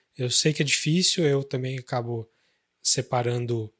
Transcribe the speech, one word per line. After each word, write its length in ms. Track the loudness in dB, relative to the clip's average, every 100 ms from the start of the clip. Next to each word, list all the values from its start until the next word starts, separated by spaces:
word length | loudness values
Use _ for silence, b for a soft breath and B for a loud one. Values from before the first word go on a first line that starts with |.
| b -6
eu 120 | 0
sei 240 | 2 2
que 80 | 2
é 40 | 0
difícil, 600 | 0 2 2 2 2 2
eu 180 | 2
também 360 | 0 -4 -4 -8
acabo 500 | -6 -4 -4 -6 -8 _ _ _ _ _
separando 960 | 0 0 0 -2 0 -2 -2 -4 -6